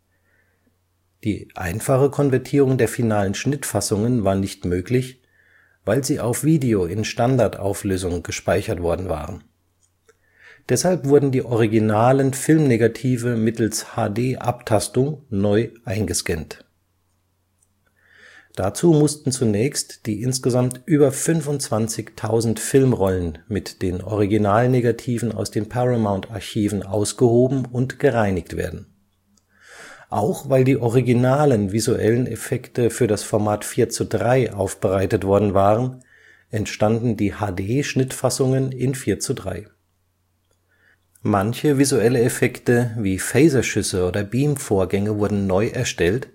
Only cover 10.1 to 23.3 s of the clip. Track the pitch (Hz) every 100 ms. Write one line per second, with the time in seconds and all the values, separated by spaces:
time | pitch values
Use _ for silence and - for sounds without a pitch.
10.1 | _ _ _ - - - 123 180 180 135
11.1 | 143 139 131 117 117 113 110 107 107 120
12.1 | 135 135 131 - 160 147 113 117 - 127
13.1 | 123 117 117 110 113 110 - - - 107
14.1 | 104 127 127 117 - - 104 - 123 135
15.1 | 151 - 101 101 104 113 - - 110 92
16.1 | 90 - 82 76 - - _ _ _ _
17.1 | _ _ _ _ _ _ _ _ _ _
18.1 | _ - - _ - 98 202 175 151 147
19.1 | - - 127 117 101 131 - - - -
20.1 | 104 127 127 135 123 127 127 - 151 143
21.1 | 135 - 165 143 143 - 110 110 - 104
22.1 | - 110 113 117 107 - 139 131 110 95
23.1 | 92 87